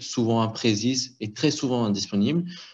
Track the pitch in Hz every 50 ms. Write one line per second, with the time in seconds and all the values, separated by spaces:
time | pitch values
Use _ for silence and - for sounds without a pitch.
0 | - - - 131 117 113 117 113 113 107 107 - - 117 107 101 113 127 131 127
1 | - - - _ 110 104 104 - - 147 147 - 143 127 127 120 117 104 101 98
2 | - - 107 101 104 127 156 175 175 175 - - - -